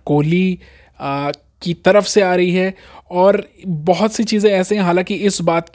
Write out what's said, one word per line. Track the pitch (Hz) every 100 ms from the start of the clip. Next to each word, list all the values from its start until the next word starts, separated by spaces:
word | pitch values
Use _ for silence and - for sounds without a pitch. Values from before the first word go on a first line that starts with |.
कोहली, | - 147 156 175 185 180 - - _ _
आ, | 139 139 143 - _ _
की | 175
तरफ | 165 - 208 196
से | 208
आ | 190
रही | 180 180
है | 180 190 190 - - _
और | 180 185 - - _ 190
बहुत | 156 156 170 214
सी | 220
चीज़ें | 214 214 208
ऐसे | 190 185 208
हैं, |
हालांकि | 180 180 180
इस | 202 202 190
बात | 170 165 165